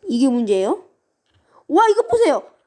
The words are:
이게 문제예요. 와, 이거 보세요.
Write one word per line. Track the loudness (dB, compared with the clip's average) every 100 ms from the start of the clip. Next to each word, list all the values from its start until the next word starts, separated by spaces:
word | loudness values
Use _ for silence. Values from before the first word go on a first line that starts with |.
이게 | -6 -2 0
문제예요. | 0 -2 -2 -2 -4 -8 _ _ _ _ _ _ _ _
와, | 0 2
이거 | 2 0
보세요. | 0 2 0 -6 _